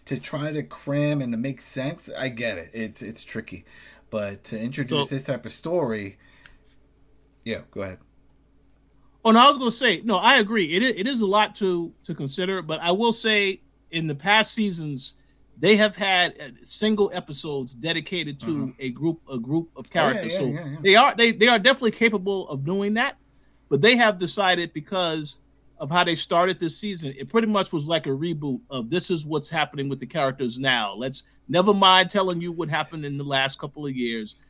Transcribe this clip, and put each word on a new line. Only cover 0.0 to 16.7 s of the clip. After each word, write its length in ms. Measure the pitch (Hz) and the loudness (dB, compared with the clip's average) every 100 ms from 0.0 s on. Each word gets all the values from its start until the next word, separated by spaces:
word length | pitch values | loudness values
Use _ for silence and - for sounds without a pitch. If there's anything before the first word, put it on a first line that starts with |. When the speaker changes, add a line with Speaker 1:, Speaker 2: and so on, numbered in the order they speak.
| - | -10
Speaker 1:
to 120 | 135 | -8
try 360 | - 147 151 | -6 -6 -4
to 100 | 151 | -6
cram 580 | - - - 143 147 147 | -8 -12 -4 0 0 0
and 120 | 123 | -2
to 40 | 113 | -4
make 220 | 135 135 | -4 -8
sense, 500 | - 131 127 - - - | -10 -8 -6 -8 -12 -8
I 120 | 131 | -6
get 280 | 117 117 90 | -4 -6 -6
it. 120 | 85 | -10
It's, 280 | 113 110 - | -8 -8 -8
it's 240 | 107 113 - | -14 -14 -12
tricky. 400 | 110 - 90 - - - - _ | -12 -12 -16 -18 -20 -20 -20 _
But 360 | 110 101 98 - | -6 -6 -8 -10
to 140 | 110 | -8
introduce 500 | 117 143 123 151 139 | -6 -6 -2 -2 0
Speaker 2:
So 60 | 139 | -4
Speaker 1:
this 100 | - | -6
type 200 | 131 110 | -8 -8
of 60 | |
story, 680 | - 160 180 131 110 98 - _ _ - - _ _ _ _ _ _ _ _ | -10 -4 -2 0 -4 -6 -14 _ _ -20 -20 _ _ _ _ _ _ _ _
yeah, 180 | 113 107 - | -8 -8 -8
go 100 | - | -10
ahead. 160 | 98 90 _ _ _ _ _ _ _ _ _ _ _ _ 226 | -10 -12 _ _ _ _ _ _ _ _ _ _ _ _ 6
Speaker 2:
Oh, 60 | |
no, 80 | 226 | 8
I 80 | 269 | 8
was 100 | 269 | 6
gonna 140 | 247 | -2
say, 300 | 226 247 170 | 0 0 0
no, 140 | 226 185 | 0 2
I 180 | 220 269 | 6 4
agree. 260 | 208 226 156 175 | 4 0 0 0
It 80 | |
i-, 160 | 254 196 | 0 0
it 80 | 220 | -2
is 140 | 247 | 0
a 40 | 202 | 2
lot 300 | 208 214 - | 2 2 0
to, 380 | 190 175 170 - | -2 -2 -4 -10
to 100 | - | -12
consider, 480 | 165 139 160 180 190 | -8 -6 -4 -4 -4
but 200 | 156 156 | -4 -4
I 100 | 170 | 0
will 220 | 190 233 | 2 2
say 480 | 226 226 208 196 196 _ _ _ | 2 2 4 2 -2 _ _ _
in 180 | 165 160 | -4 -4
the 80 | 143 | -2
past 380 | 196 214 214 | 2 4 2
seasons, 600 | - 208 170 151 135 - - _ _ _ - | 0 -2 -2 -8 -8 -10 -14 _ _ _ 0
they 200 | 175 214 | 4 6
have 180 | 214 202 | 4 0
had, 400 | 196 185 170 - | 0 2 2 -2
uh, 60 | 143 - | -16 -16
single 480 | - | -10